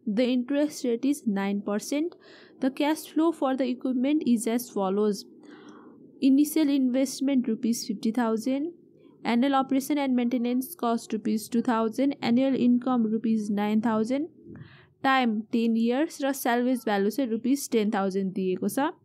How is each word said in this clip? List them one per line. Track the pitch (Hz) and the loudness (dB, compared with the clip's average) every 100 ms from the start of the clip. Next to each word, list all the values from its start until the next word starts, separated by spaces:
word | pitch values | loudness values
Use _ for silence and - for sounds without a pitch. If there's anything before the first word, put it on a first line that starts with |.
| - 208 | -2 0
The | 247 | 2
interest | 254 247 285 294 - 254 | 0 0 0 0 -2 -4
rate | 233 262 | 0 0
is | 285 - 196 | 0 -2 -2
nine | 196 202 202 | -2 -4 -4
percent. | 208 - 285 339 - - - - - 269 | -4 -2 -4 -4 -8 -20 -20 -20 -4 -4
The | 269 | 0
cash | 294 302 - | -2 -2 -4
flow | - 330 330 | 0 0 0
for | 269 262 | -2 0
the | 262 247 | -2 -2
equipment | 262 254 262 311 247 | -2 0 2 2 4
is | 233 220 240 | 2 2 -2
as | 240 | -2
follows. | 202 190 196 214 202 - - - - - - - - - - 269 | -2 0 2 0 0 -8 -20 -20 -20 -20 -20 -20 -20 -20 0 4
Initial | 269 294 320 302 | 6 4 2 2
investment | 277 254 254 269 - 269 269 240 | 2 2 2 -2 -2 0 0 0
rupees | 220 226 233 - | -2 -2 -2 -4
fifty | 202 220 220 | -4 -2 0
thousand, | 226 220 220 269 320 - - - - - - 233 | 0 0 -2 -2 -4 -8 -20 -20 -20 -10 0 2
annual | 277 269 | 4 2
operation | 262 269 262 294 277 | 2 0 0 -2 0
and | 247 | 0
maintenance | 247 247 240 254 262 - | 0 0 0 -2 -4 -4
cost | 240 233 - 214 | -2 -2 -2 -4
rupees | 214 214 - 233 | -2 -4 -2 -2
two | 226 | 0
thousand, | 226 226 233 277 277 - | 0 0 0 -2 0 0
annual | 233 269 262 247 | 2 2 2 4
income | 240 254 254 220 220 | 2 2 0 0 0
rupees | 226 220 208 202 | 0 -2 0 -2
nine | 208 214 233 | 0 0 2
thousand, | 220 220 269 320 - - - - - - _ | 0 0 -2 -4 -10 -20 -18 -18 -20 -20 _
टाइम | 269 269 240 214 220 | 0 2 2 0 -2
टेन | 233 226 226 | 0 0 2
इयर्स | 233 247 320 - | 2 2 -2 -2
र | 277 | -4
स्यालभेज | 277 262 240 247 254 240 | -2 0 0 0 0 0
भ्यालु | 202 202 | 0 0
चाहिँ | - 262 | 0 -2
रुपिस | 220 240 269 - | -2 0 -2 0
टेन | 226 208 | 0 2
थाउजन्ड | 220 196 185 196 | 0 -2 -2 -4
दिएको | 190 185 180 202 | -2 -2 -2 -2
छ। | - 302 - | -2 -2 -4